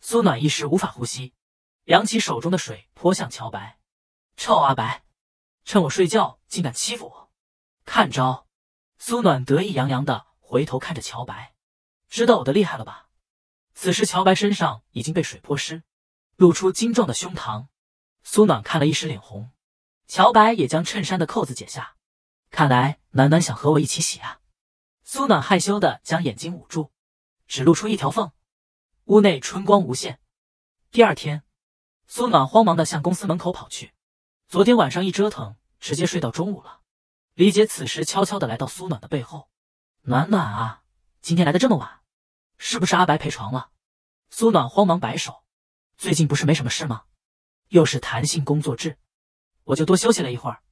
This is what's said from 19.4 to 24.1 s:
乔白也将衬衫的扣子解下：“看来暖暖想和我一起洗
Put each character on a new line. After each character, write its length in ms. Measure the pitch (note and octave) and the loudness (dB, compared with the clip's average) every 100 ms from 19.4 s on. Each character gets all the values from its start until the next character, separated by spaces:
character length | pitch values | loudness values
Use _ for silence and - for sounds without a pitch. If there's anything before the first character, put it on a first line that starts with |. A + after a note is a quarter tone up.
| A#2 _ _ _ _ _ _ | -16 _ _ _ _ _ _
乔 260 | - G3+ | 4 6
白 220 | A3 G#3+ | 8 6
也 120 | A3+ C3 | 4 0
将 160 | D#3+ | 0
衬 220 | E3+ G3 | -2 -4
衫 140 | D#3+ F#3 | -4 -2
的 80 | E3 | -2
扣 180 | - | -2
子 80 | F3 | -4
解 140 | B2+ - | -6 -12
下 300 | - - _ _ _ _ _ _ | -14 -14 _ _ _ _ _ _
：“看 180 | - D3 | 0 4
来 320 | B2 C3+ D3+ _ | 4 2 -2 _
暖 180 | A#2+ C#3 | 2 6
暖 120 | D#3+ | 6
想 120 | F3 | 2
和 180 | A2 D3 | -2 2
我 80 | D3+ | 2
一 40 | |
起 160 | D3 - | 2 -2
洗 180 | - | -6